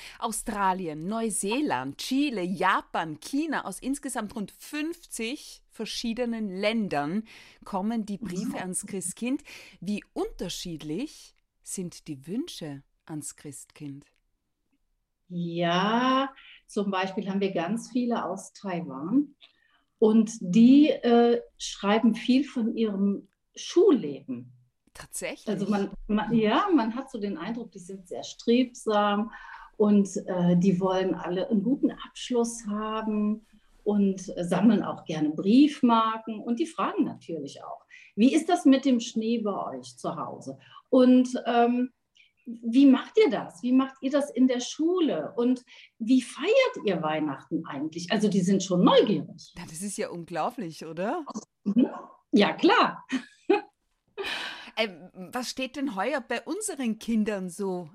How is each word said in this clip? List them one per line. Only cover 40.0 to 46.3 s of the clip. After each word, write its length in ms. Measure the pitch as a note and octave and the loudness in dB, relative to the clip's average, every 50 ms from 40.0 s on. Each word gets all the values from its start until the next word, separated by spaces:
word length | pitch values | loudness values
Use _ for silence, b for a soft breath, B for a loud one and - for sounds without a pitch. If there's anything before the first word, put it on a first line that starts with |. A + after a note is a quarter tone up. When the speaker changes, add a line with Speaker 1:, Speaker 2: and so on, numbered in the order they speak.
| - E3 - | -8 -8 -6
Speaker 2:
Hause? 420 | D3 B2 - - - - C3+ C3+ B B B B B B _ | -6 -8 -10 -10 -12 -12 -14 -14 B B B B B B _
Und, 420 | - C4 B3+ B3+ B3+ B3+ B3+ - B3+ - - | 6 6 8 8 8 6 6 2 -2 -6 -4
ähm, 440 | - A#3+ A#3 A#3+ A#3+ B3 B3 B3 B3+ - _ _ _ b b b b b _ _ | 0 4 4 4 4 2 0 -2 -4 -6 _ _ _ b b b b b _ _
wie 420 | B3 A#3 A#3 A#3+ A#3 A3+ C4+ C#4+ | -16 -16 -10 -6 2 4 6 8
macht 320 | C4+ C4 - - - - A4 | 8 8 6 2 2 4 4
ihr 100 | A4 D#4 | 4 6
das? 320 | G#3 D#3+ - - - - | 4 0 -4 -8 -12 -8
Wie 100 | - B3 | -2 2
macht 240 | B3+ C4 C4 C4 - - | 4 4 2 2 -4 -6
ihr 100 | - C4+ | -4 0
das 200 | C#4+ C#4 C#4+ - | 0 0 0 0
in 180 | - B3 C4 B3+ | 2 4 4 4
der 120 | B3 B3+ | 4 0
Schule? 720 | B3+ - - - D4+ E4 F#4 F#4 E4 B3+ F3 - - - - | -4 -6 -4 -2 0 0 2 2 2 2 0 -2 -4 -4 -4
Und 280 | A#3 A#3+ B3 B3+ B3 B B B B B B B _ | 0 2 2 0 0 B B B B B B B _
wie 240 | A3+ G#3 C4 B3+ | 2 4 4 4
feiert 640 | - - | 4 0